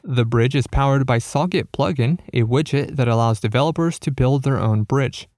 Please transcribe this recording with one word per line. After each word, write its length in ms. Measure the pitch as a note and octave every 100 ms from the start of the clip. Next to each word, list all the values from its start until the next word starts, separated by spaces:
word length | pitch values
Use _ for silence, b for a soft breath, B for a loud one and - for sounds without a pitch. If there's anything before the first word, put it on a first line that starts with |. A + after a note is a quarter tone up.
The 220 | G#3+ B2+
bridge 320 | A#2 A#2+ A#2+ C#3+
is 100 | A#2+
powered 400 | - C#3 C#3 C3
by 120 | A#2
Socket 520 | - C#3+ F3 F3+ -
Plugin, 480 | - D3 D3+ A#2+ F3 -
a 80 | -
widget 540 | A2+ B2+ D#3 C#3 C#3 -
that 100 | A#2+
allows 320 | A2+ A#2 A2
developers 600 | A#2 A#2+ D3 E3 E3 E3
to 100 | -
build 320 | C3+ B2+ C#3
their 160 | C3+ C3+
own 240 | A2 G#2+
bridge. 460 | G#2 C3+ C3+ - -